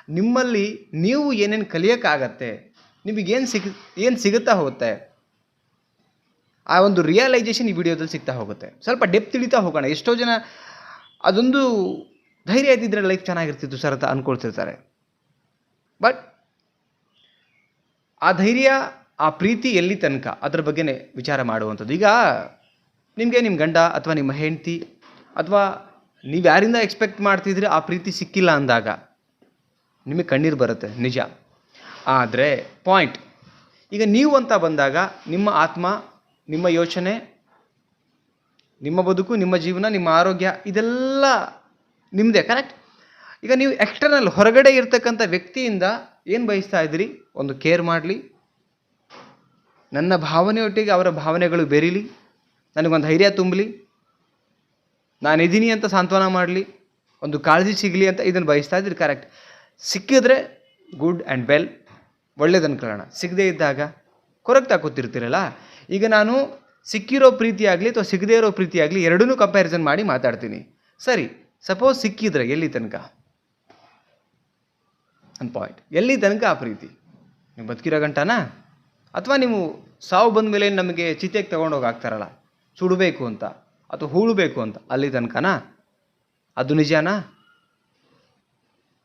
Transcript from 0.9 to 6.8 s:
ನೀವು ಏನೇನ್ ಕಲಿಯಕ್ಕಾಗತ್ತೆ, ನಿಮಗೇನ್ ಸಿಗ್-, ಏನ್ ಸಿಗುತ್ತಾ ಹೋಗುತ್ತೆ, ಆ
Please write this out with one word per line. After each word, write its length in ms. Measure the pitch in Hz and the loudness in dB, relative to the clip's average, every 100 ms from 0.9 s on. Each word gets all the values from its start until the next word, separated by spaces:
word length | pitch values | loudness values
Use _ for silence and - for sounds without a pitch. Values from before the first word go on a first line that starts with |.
ನೀವು 400 | 151 180 269 294 | -4 0 0 0
ಏನೇನ್ 320 | 233 202 214 208 | 0 -2 -2 -4
ಕಲಿಯಕ್ಕಾಗತ್ತೆ, 840 | 165 185 240 202 151 127 - 120 104 - _ _ _ 196 | -2 0 2 0 0 -2 -6 -12 -12 -16 _ _ _ -8
ನಿಮಗೇನ್ 420 | 214 185 240 254 | -4 -2 -2 -2
ಸಿಗ್-, 280 | 220 190 185 - - | -4 -6 -12 -14 -4
ಏನ್ 200 | 226 247 | -2 0
ಸಿಗುತ್ತಾ 360 | 202 214 240 | 0 2 2
ಹೋಗುತ್ತೆ, 380 | 208 143 - 120 101 - _ _ _ _ _ _ _ _ _ _ _ _ _ _ _ - | 2 0 -4 -4 -6 -10 _ _ _ _ _ _ _ _ _ _ _ _ _ _ _ 0
ಆ 140 | 165 | 4